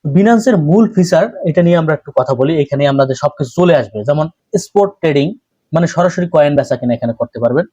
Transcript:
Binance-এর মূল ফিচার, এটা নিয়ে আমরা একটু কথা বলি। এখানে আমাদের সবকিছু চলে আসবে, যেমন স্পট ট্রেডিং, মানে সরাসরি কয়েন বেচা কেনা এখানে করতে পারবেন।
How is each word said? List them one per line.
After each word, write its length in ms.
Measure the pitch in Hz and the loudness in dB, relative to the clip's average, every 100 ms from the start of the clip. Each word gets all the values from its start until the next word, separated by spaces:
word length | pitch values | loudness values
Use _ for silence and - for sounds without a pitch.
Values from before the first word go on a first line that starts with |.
Binance-এর 520 | 151 151 208 233 240 208 147 | 0 2 4 4 2 0 2
মূল 160 | 190 220 | 2 2
ফিচার, 320 | - 175 165 151 - 175 | 0 0 0 0 -4 -2
এটা 140 | 156 | 0
নিয়ে 180 | 170 175 | 2 2
আমরা 120 | 160 | 0
একটু 160 | 151 - - | -4 -2 -4
কথা 160 | 151 | -2
বলি। 180 | 127 135 160 | 0 0 0
এখানে 200 | 139 139 143 | -2 0 0
আমাদের 280 | 139 135 127 | 0 0 -2
সবকিছু 280 | 147 - 123 - | -4 -4 -6 0
চলে 160 | 175 151 | 2 2
আসবে, 180 | 104 107 107 | 0 -6 -4
যেমন 180 | 147 156 _ _ 202 | -2 -4 _ _ -6
স্পট 240 | - 202 196 - | -2 -2 -2 -2
ট্রেডিং, 260 | 160 143 151 226 _ _ _ | 0 0 -2 -6 _ _ _
মানে 140 | 165 170 | -2 -2
সরাসরি 320 | - 175 175 175 | 0 -2 -2 -2
কয়েন 180 | 160 147 143 | 0 2 0
বেচা 200 | 127 127 | -2 -4
কেনা 160 | 123 | -2
এখানে 180 | 117 120 117 | -2 -4 -6
করতে 180 | 117 117 | -8 -4
পারবেন। 240 | 117 131 190 | -2 -2 -4